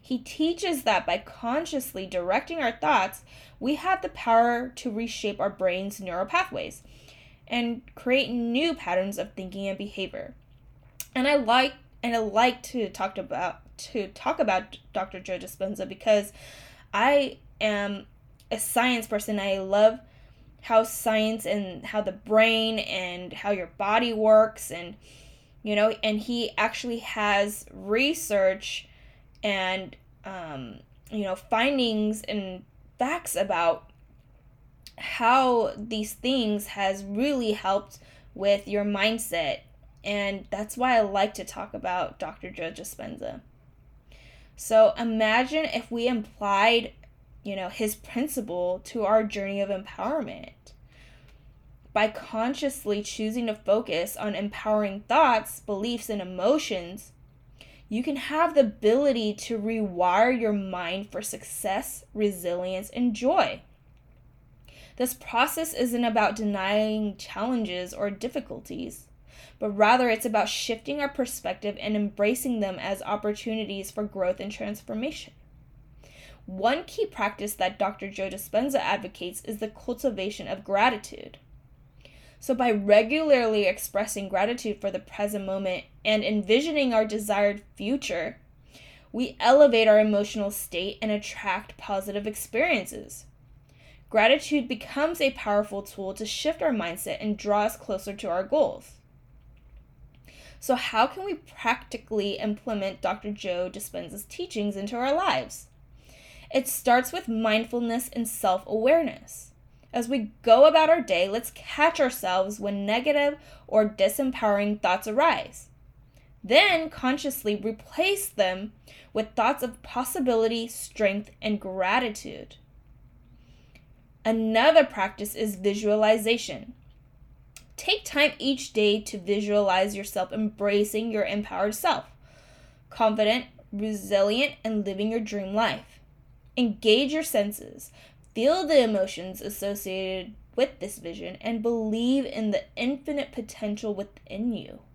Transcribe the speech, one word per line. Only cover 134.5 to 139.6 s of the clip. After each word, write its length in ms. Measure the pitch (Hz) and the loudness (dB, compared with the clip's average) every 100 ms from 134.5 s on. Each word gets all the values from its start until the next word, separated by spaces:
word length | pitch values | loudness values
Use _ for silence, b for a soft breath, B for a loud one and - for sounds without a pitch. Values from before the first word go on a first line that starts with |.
| - | -2
and 200 | 220 214 | -4 -2
living 260 | 196 190 214 | -2 -2 -2
your 100 | 226 | -2
dream 340 | 214 202 190 | -4 -6 -2
life. 460 | 208 226 120 - - - _ - - - - | 0 0 0 -10 -20 -20 _ -20 -20 -12 0
Engage 540 | 240 208 226 220 277 | 0 2 4 6 4
your 100 | 302 | 0
senses. 680 | 320 240 202 208 - - - B B B - | 0 0 0 -4 -14 -16 -20 B B B -12
Feel 320 | - 247 349 311 | 0 2 2 4
the 160 | 302 | 6
emotions 580 | 240 214 190 - 185 190 | 6 2 0 -4 -10 -10
associated 920 | - 208 | -10 -6